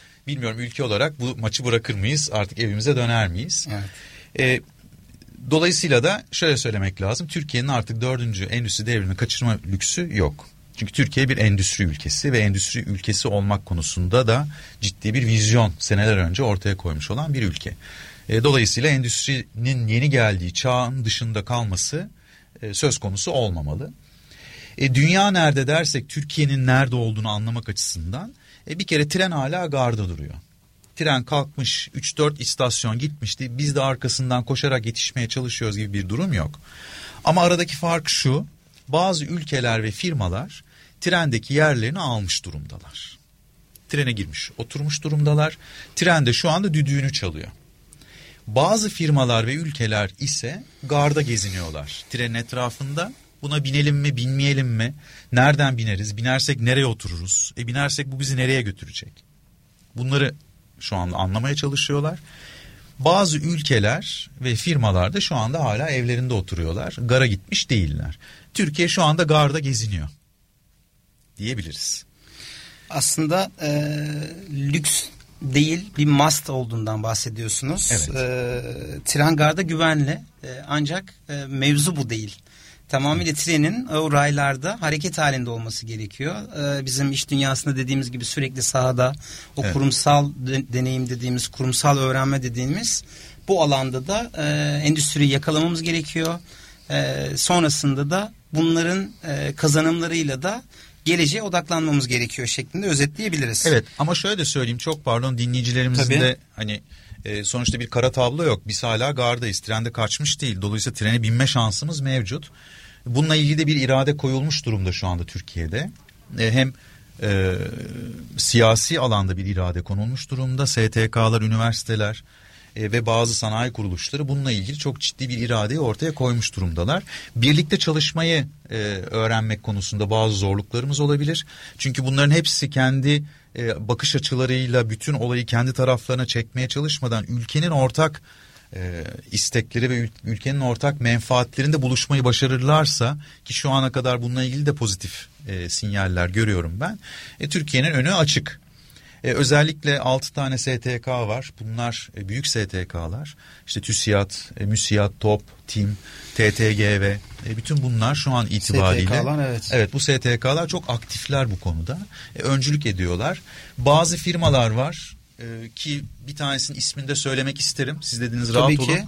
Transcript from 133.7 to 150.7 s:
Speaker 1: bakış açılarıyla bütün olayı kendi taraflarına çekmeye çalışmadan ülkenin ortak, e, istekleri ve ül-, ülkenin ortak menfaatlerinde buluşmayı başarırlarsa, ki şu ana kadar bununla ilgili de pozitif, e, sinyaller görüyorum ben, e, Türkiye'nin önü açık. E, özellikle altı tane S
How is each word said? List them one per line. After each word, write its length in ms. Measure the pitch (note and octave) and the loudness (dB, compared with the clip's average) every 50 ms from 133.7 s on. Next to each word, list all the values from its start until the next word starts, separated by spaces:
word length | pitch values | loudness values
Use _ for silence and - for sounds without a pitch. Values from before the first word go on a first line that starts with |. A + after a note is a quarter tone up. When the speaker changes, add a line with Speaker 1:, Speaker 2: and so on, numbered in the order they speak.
| - D#2 G#2+ | -4 -2 -2
Speaker 1:
bakış 280 | G#2+ A#2+ - - - - | -2 -2 -2 0 0 0
açılarıyla 720 | C#3 D3 - C3+ B2 C3 A#2+ B2+ B2+ C3 B2 A#2+ B2 A#2 A2 | 0 0 0 0 0 0 2 0 0 0 2 2 2 2 2
bütün 240 | A2 A2 - D#3 D3 | -2 -4 -2 -2 -2
olayı 320 | A#2 A#2 B2 B2 B2 A#2+ | 0 0 0 0 -2 0
kendi 280 | - A#2+ A#2 B2 C3 B2+ | 0 2 2 2 2 2
taraflarına 520 | - B2+ B2+ B2+ A#2+ - - B2+ B2+ B2+ | 2 4 4 2 2 0 -2 -2 -2 -2
çekmeye 420 | - - A#2 A#2 - - B2+ B2+ | -2 -2 -2 -4 -4 -4 -4 -4
çalışmadan 580 | B2 - C#3 D3+ D3+ D3 - C3 A#2 A#2 A2 G2+ | -2 -2 -2 -2 -2 -2 -2 -2 -2 -2 -2 -2
ülkenin 440 | - A#2+ A#2+ A#2 - - D3+ E3+ F3 | -2 -4 -4 -4 -2 -2 0 0 2
ortak, 500 | D#3+ C#3 C3 B2 - D#3 D#3 D#3 D3+ - - - - - - - - - - _ F2 | 2 2 2 2 2 2 2 2 0 -4 -18 -20 -20 -20 -20 -20 -20 -20 -20 _ -10
e, 280 | F#2 F2+ F2+ F2 E2+ D#2+ - - - - - | -8 -6 -6 -6 -6 -8 -10 -12 -14 -10 -4
istekleri 580 | - G#2 - - - A#2+ A2 - - A#2+ B2 B2 | -2 -2 0 0 0 0 0 0 0 0 0 2
ve 80 | B2+ | 2
ül-, 120 | A#2+ A#2 A2+ - - - | 0 -2 -4 -6 -8 -6
ülkenin 360 | A2 A2 G2 - C3+ C#3 C#3+ | -6 -4 -4 -2 -2 -2 0
ortak 420 | C3 B2 A#2 - - C#3+ D3 C#3+ | 0 0 0 0 0 0 0 2
menfaatlerinde 800 | A#2+ A#2 A#2+ A#2 - - B2+ B2 B2 A#2+ - - C3+ D3+ D#3 D3 | 2 2 2 2 2 2 2 2 2 0 0 0 2 2 2 2
buluşmayı 420 | B2+ B2+ B2+ - - - C#3+ C#3 A#2+ | 2 2 2 0 0 2 2 2 4
başarırlarsa, 920 | B2 A2+ - C3+ B2+ C3 B2+ B2+ C#3+ D3+ D#3 D3+ - - - A#2 B2+ D3 D3 - - - - - | 4 2 2 2 2 2 2 4 4 4 6 4 4 2 0 0 0 -2 -4 -8 -16 -20 -20 -12
ki 80 | - - | -10 -6
şu 160 | - - C#3 | -4 -2 0
ana 220 | C3+ C3+ C3+ B2+ | 2 2 2 2
kadar 300 | - C3+ A#2+ B2+ B2 A#2+ | 0 0 0 0 0 0
bununla 220 | A#2+ A#2+ B2 C3 B2+ | 0 -2 -2 0 -2
ilgili 220 | B2+ C3 D3 D3 | -2 -2 0 0
de 100 | D3 C#3+ | 0 0
pozitif, 520 | - B2 G#2 G2 - - F#2+ - - - - - - D3 | 0 0 -2 -2 -4 -6 -10 -12 -12 -16 -18 -20 -16 -10
e, 220 | G2+ F#2+ F2+ F2 F2 | -8 -6 -6 -6 -4
sinyaller 600 | - - A2 G#2 G2+ G2 F#2+ F#2 F2+ F2 F2 F2 | -4 -4 -2 -2 0 0 0 2 2 2 0 0
görüyorum 500 | F#2+ A2 A2+ G#2+ G2 F2 E2 E2 F2 G#2+ | 2 2 2 2 2 0 0 -2 -4 -4
ben, 200 | D3+ F#3+ A3+ - - - - - - - - - | -6 -6 -6 -8 -14 -16 -18 -16 -18 -16 -12 -8
e, 100 | - D3 | -6 -4
Türkiye'nin 420 | - F3 D3 - - B2+ C#3 E3+ | -4 -4 -2 0 0 2 2 2
önü 220 | D3+ B2+ B2+ E3+ G3 | 2 2 2 2 2
açık. 460 | F3 D3+ D3 - - - - - - - - - - - - - - - - - - - | 2 4 2 2 0 -2 -4 -10 -16 -20 -20 -20 -20 -20 -20 -20 -20 -20 -20 -12 -6 -2
E, 80 | B2+ | 0
özellikle 680 | B2 - C#3 B2 D3 D3 D3+ D#3 D3+ D3+ - D3 C#3+ C#3 | 2 2 4 6 6 6 4 4 0 -2 -2 0 0 0
altı 340 | - B2+ C3 C3+ - - - | 2 0 0 0 -2 -4 -6
tane 240 | D3 C3+ C3 C3 | -4 -4 -2 -2
S 220 | A#2+ - C3+ | -2 -2 -2